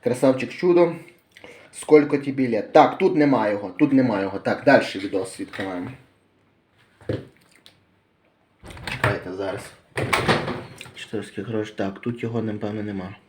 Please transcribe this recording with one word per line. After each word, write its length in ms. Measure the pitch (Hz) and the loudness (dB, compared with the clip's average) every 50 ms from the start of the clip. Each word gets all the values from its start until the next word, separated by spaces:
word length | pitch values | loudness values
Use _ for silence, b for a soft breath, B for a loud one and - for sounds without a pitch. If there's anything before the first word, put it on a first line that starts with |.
| - | -2
«Красавчик 500 | 120 120 - - 135 131 131 123 117 - | -2 -2 2 4 4 4 2 -2 -8 -8
чудо. 420 | - - 180 175 175 170 160 - - - - _ _ _ _ _ B B B B B B B | -2 2 4 6 6 4 4 2 -6 -14 -20 _ _ _ _ _ B B B B B B B
Сколько 460 | _ - - - 147 151 143 143 - 139 | _ -16 2 6 8 8 8 6 -2 -4
тебе 300 | 139 143 131 135 131 123 | -4 -4 -2 -2 0 0
лет?» 240 | 113 104 98 - - | 0 -2 -4 4 6
Так, 240 | 160 147 120 - - | 8 8 8 6 2
тут 180 | 190 190 180 | 0 2 4
немає 380 | 156 147 143 135 120 110 104 104 | 4 4 4 4 4 2 0 -2
його, 160 | 101 104 92 92 - | -2 -6 -8 -2 0
тут 140 | 147 139 135 | 2 4 4
немає 300 | 131 127 120 107 98 98 | 4 4 4 2 0 -2
його. 160 | 95 98 98 | -2 -4 -4
Так, 240 | - 120 110 - - | -2 -2 -2 0 4
далі 180 | 139 139 120 - - - | 4 4 4 4 2 -6
відос 440 | 98 98 101 101 98 92 - - - | -8 -8 -4 -4 -4 -6 -6 -8 -12
відкриваємо. 520 | 101 98 - - 101 95 92 87 90 113 131 135 - _ _ _ _ _ _ _ _ _ _ _ _ _ _ _ _ _ _ _ - - - - - - _ _ _ _ _ _ _ - _ _ _ _ _ _ _ _ _ _ _ _ _ _ _ _ _ _ _ - - - - - | -14 -12 -10 -10 -8 -8 -6 -8 -8 -10 -12 -16 -20 _ _ _ _ _ _ _ _ _ _ _ _ _ _ _ _ _ _ _ -8 -6 -6 -6 -6 -12 _ _ _ _ _ _ _ -20 _ _ _ _ _ _ _ _ _ _ _ _ _ _ _ _ _ _ _ -20 -20 -16 -12 -12
Чекайте 420 | - - - 101 101 - - 90 92 | -8 -2 -2 -2 -2 -2 -6 -10 -10
зараз. 280 | 92 98 95 92 101 - - - _ _ _ _ - - - - - - - - - - - - - - - - - - - - | -8 -6 -6 -6 -8 -10 -16 -20 _ _ _ _ -6 -4 -2 -2 -2 0 0 0 -2 -2 -6 -8 -10 -12 -16 -18 -20 -20 -20 -18
Чотириста 460 | - - - - 107 98 - - - | -18 -16 -10 -8 -10 -10 -8 -10 -12
грошей. 340 | 98 101 110 110 107 104 - - | -10 -6 -6 -6 -6 -6 -6 -6
Так, 220 | 104 98 101 - | -6 -6 -6 -6
тут 240 | - 123 120 117 - | -8 -8 -8 -6 -8
його, 180 | 117 117 117 | -6 -4 -4
напевно, 420 | 110 110 104 104 107 104 104 110 104 | -4 -4 -6 -6 -6 -6 -6 -6 -8
нема. 320 | 107 101 98 92 92 104 - _ | -8 -8 -8 -8 -10 -12 -16 _